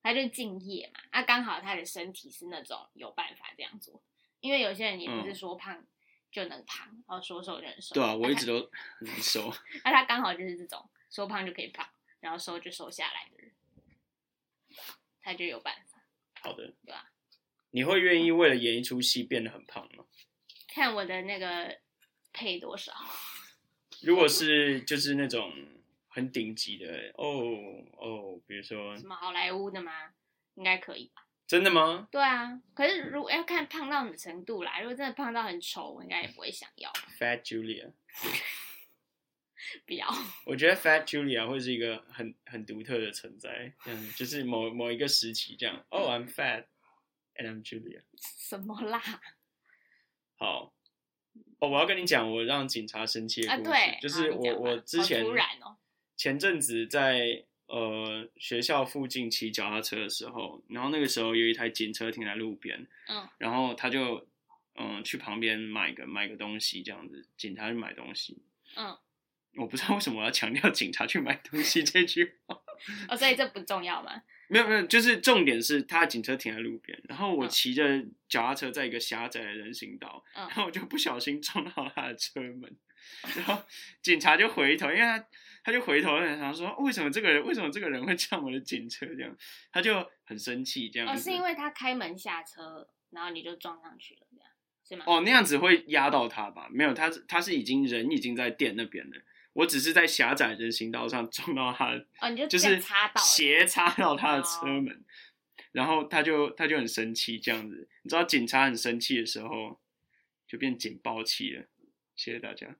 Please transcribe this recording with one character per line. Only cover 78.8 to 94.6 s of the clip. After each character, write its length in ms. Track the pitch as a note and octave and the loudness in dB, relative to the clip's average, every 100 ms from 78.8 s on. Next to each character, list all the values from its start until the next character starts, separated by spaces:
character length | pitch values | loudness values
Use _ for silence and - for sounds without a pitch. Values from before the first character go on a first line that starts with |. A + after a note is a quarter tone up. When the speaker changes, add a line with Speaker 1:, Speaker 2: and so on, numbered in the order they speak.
| B2+ | -4
Speaker 2:
一 60 | |
个 80 | A#2 | -4
狭 280 | - A2+ A#2+ | -4 -4 -6
窄 140 | A#2+ | -6
的 100 | G#2+ | -8
人 220 | G#2+ G#2+ | -10 -10
行 240 | A#2 G#2+ G#2 | -12 -12 -14
道， 260 | - - _ - | -14 -16 _ -14
Speaker 1:
嗯。 100 | F#3 | -8
嗯。 20 | |
Speaker 2:
然 80 | A3 | -4
后 80 | F#3+ | -4
我 40 | |
就 160 | F3+ - | -4 -6
不 140 | D4 | -2
小 200 | - B2 | -2 0
心 220 | D3 D3 | -2 -2
撞 240 | D3 - E3+ | -4 -4 -6
到 260 | - C3+ - | -6 -6 -6
他 140 | C3+ | -8
的 60 | A#2 | -6
车 240 | - C#3 | -8 -6
门， 380 | B2+ B2 B2 G2+ _ _ - - - E3 | -8 -12 -16 -20 _ _ -20 -14 -10 -4
然 80 | F3+ | -2
后 180 | G3+ - - - - | -2 -4 -18 -18 -6
警 160 | - E3 | 4 8
察 180 | E3 D#3+ | 8 8
就 100 | A3 | 6
回 300 | - C#3 D#3 | 6 4 4
头， 80 | C#3+ | 2
因 40 | |
为 60 | F3+ | 4
他， 280 | A#3 A3 A3 - - - | 4 2 -6 -20 -20 -8
他 80 | - | 0
就 80 | B3 | 0
回 220 | B3 - | 4 4
头 180 | D#3+ D3+ | 4 2
想 360 | E3+ D3 C#3 D#3 | 2 -2 -4 -4
说 200 | F3+ - | -6 0
，“为 100 | C#4 | 0
什 120 | A3 | 0
么 80 | D3 | 0
这 100 | F3 | 2
个 100 | G3 | 6
人， 140 | D3 C3 | 6 4
为 80 | |
什 80 | B3+ | -2
么 80 | D#3+ | -2
这 100 | F3+ | -2
个 80 | F3 | -2
人 160 | C3 | -2
会 120 | C3 F#3+ | 0 0
撞 280 | - F#3 | 0 -2
我 80 | C3+ | -2
的 80 | C3 | -6
警 300 | - B2+ A#2 | -6 -8 -8
车？” 160 | - C#3+ | -10 -10
这 80 | C3+ | -8
样， 160 | B2 - - - - | -10 -12 -20 -20 -4
他 80 | F3+ | 0
就 300 | F3+ G3+ F3 _ | 2 2 0 _
很 140 | - G#2+ | -14 -10
生 260 | - B2 C3 | -6 -4 -4
气 240 | C#3 A2+ | -4 -4
这 100 | A#2 | -4
样 80 | A#2 | -2
子。 60 | |
Speaker 1:
哦， 100 | C4+ | -2
是 80 | D#4+ | -2
因 120 | F4+ | -2
为 100 | F4+ | -2
他 160 | E4 D4 | -2 -6
开 240 | D4 B3+ | -4 -4
门 240 | B3+ F3 F#3 | -2 -6 -8
下 240 | G#3+ E3+ | -8 -8
车， 480 | E3 - D#3+ D#3 - _ _ | -10 -18 -16 -16 -20 _ _
然 120 | E3+ | -10
后 60 | F3 | -8
你 140 | E3 | -8
就 120 | E3 E3+ | -10 -10
撞 220 | F3+ E3 | -12 -12
上 160 | E3 E3 | -18 -20
去 160 | - _ | -20 _
了， 120 | _ | _
这 60 | B3 | _
样， 100 | _ _ | _ _